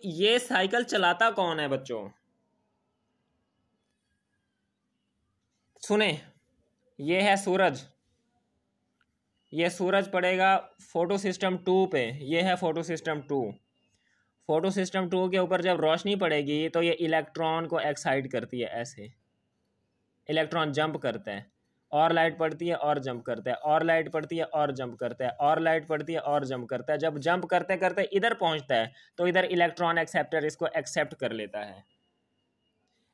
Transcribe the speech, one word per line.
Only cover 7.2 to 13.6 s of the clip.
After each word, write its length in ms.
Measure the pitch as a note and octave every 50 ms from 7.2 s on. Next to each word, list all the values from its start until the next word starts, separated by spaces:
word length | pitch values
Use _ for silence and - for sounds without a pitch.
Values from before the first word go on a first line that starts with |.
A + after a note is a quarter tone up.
है 160 | G3+ G#3 G3
सूरज, 460 | G3 G3 F#3+ F3+ F#3+ F#3+ E3+ C#3 B2 - - _ _ _ _ _ _ _ _ _ _ _ _ _ _ _ _ _ _ _ _ _ _ _ _ _ _ _ _ _ _ _ - D3
ये 180 | D#3 E3+ F3
सूरज 400 | F3 - F#3 F#3 G3 G3 F#3+ G3 -
पड़ेगा 440 | F3+ F3+ F3+ F#3 F#3 F#3 F#3+ F#3+ - - - _ _ - - -
फोटो 260 | E3 F3 F3 G3+ F#3+
सिस्टम 380 | G3 F#3+ F#3 - G3+ F#3 F#3 F3
टू 260 | F3+ F#3+ F#3 F#3+ F#3+
पे, 160 | F#3 F3+ C3+ A#2+ A2+ C3 D3 C#3+
ये 200 | C3+ D#3+ E3+ F#3
है 140 | F#3+ F3+
फोटो 260 | F3+ F3+ E3 D3+ E3 D#3
सिस्टम 380 | E3+ E3 D#3 - E3 D3+ D3
टू। 200 | C3+ - C#3+ C3+ A#2+ G2+ - -